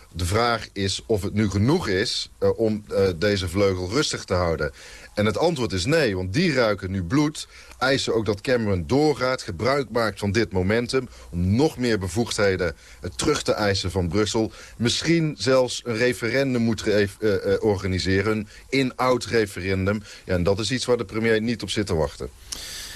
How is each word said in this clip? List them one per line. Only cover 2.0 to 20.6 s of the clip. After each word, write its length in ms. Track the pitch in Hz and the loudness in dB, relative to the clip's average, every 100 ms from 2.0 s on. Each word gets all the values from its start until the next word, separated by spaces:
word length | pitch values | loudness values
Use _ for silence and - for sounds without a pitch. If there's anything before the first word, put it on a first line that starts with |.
| 110 - - - | -2 -4 -8 -2
eh, 220 | 98 95 | 0 2
om, 240 | 110 107 104 | 0 0 -4
eh, 180 | 101 98 85 | 0 0 2
deze 340 | 104 101 92 | 0 0 0
vleugel 400 | 95 98 92 90 | 2 2 2 -2
rustig 340 | 120 147 - | -2 -2 -4
te 100 | - | -2
houden. 380 | 90 87 80 73 - - - - | 0 0 0 -4 -6 -18 -20 -12
En 120 | - 104 | -2 0
het 120 | 107 | 2
antwoord 340 | 160 165 - | 0 0 -2
is 140 | 95 87 | -2 0
nee, 300 | 165 131 95 | 2 2 0
want 180 | 92 | -2
die 200 | 104 180 | 0 2
ruiken 380 | 127 113 104 95 | 2 2 0 -2
nu 120 | 98 | -4
bloed... 440 | 85 135 151 156 - - - - | 0 2 0 -2 -12 -18 -20 -4
eisen 380 | 127 135 - 117 | 0 0 2 0
ook 100 | 107 | 0
dat 160 | 101 | -2
Cameron 420 | - 123 107 92 76 | 0 0 2 0 2
doorgaat, 540 | 131 151 127 127 131 | 2 4 2 0 -2
gebruik 480 | - 87 135 143 117 | -6 -4 0 0 0
maakt 300 | 117 110 101 | 0 -2 -2
van 120 | 101 | -2
dit 200 | 101 107 | 0 0
momentum... 560 | 95 92 110 120 131 127 - - | 0 2 2 2 -2 -2 -10 -10
om 260 | 87 90 110 | -2 2 4
nog 220 | 156 120 | 4 2
meer 220 | 123 107 | 0 0
bevoegdheden, 760 | 92 110 - - 101 92 87 - - - | 0 -2 -2 2 2 2 0 -4 -14 -12
eh, 80 | 90 - | -12 -4
terug 280 | 151 147 | 0 0
te 80 | - | 0
eisen 400 | 120 104 98 95 | 0 2 0 -2
van 160 | 95 87 | -2 0
Brussel. 440 | 101 104 117 110 - - - | 0 0 0 -2 -4 -18 -4
Misschien 580 | 120 - 156 170 156 - | -2 0 2 2 2 -2
zelfs 440 | 127 131 123 - 123 | 2 4 2 -2 -6
een 100 | 110 | 0
referendum 680 | 123 123 117 127 139 123 | 0 0 -2 0 0 2
moet 200 | 117 107 | 2 0
ge-, 260 | - 101 98 - | 2 2 2 0
eh, 340 | 110 95 98 | 0 0 0
eh, 100 | 98 | 0
organiseren, 760 | 110 101 95 92 82 95 101 110 | 2 0 0 -2 2 2 2 0
een 100 | 104 - - | -4 -12 -4
in-out 560 | 135 131 - 127 123 - | 0 0 0 0 2 2
referendum. 760 | 117 104 101 92 95 92 107 101 - - | 0 0 -2 -2 0 0 -2 -6 -18 -4
Ja, 80 | |
en 100 | 90 | 0
dat 160 | 87 | 2
is 120 | 101 | 0